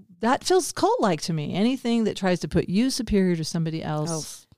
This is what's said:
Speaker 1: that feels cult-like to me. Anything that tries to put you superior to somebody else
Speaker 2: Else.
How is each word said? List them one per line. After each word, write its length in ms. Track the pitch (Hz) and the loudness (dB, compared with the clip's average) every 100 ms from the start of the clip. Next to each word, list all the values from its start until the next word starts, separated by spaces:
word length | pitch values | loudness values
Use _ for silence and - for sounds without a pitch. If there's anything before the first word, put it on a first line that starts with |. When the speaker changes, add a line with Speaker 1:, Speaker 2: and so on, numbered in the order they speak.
| 190 180 | -20 -4
Speaker 1:
that 240 | 220 277 - | -2 0 2
feels 260 | 370 - | 2 2
cult-like 480 | - 359 508 220 156 | 0 0 2 2 0
to 100 | - | -2
me. 200 | 160 143 | -4 -2
Anything 520 | 156 226 269 233 233 214 | 0 0 0 0 0 0
that 100 | - | 0
tries 240 | 190 180 | 0 0
to 80 | 156 | 0
put 220 | 175 - | 0 2
you 200 | 185 262 | 2 2
superior 460 | - 220 208 185 170 | 0 0 2 2 0
to 80 | |
somebody 400 | 156 170 160 160 | -2 -2 -2 -4
else 260 | - 151 156 | -4 -4 -2
Speaker 2:
Else. 380 | 160 143 - _ | -4 -8 -16 _